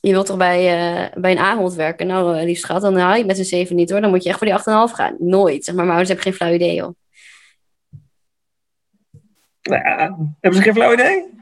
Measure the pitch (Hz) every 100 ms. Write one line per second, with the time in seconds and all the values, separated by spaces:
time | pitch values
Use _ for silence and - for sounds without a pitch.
0 | 196 190 196 190 180 180 180 175 170 175
1 | 180 - 185 185 196 226 185 175 156 165
2 | 175 190 175 165 170 170 - 170 202 185
3 | 180 214 208 190 185 175 180 175 170 196
4 | 208 185 180 - 214 190 - 214 226 -
5 | - - 175 190 190 147 - 180 175 170
6 | 180 185 190 190 170 175 175 170 180 175
7 | _ _ - - _ _ _ _ _ -
8 | _ _ _ _ _ _ _ _ _ _
9 | _ _ _ _ _ _ - - - -
10 | - 180 151 151 190 185 208 214 240 233
11 | 254 381 370 -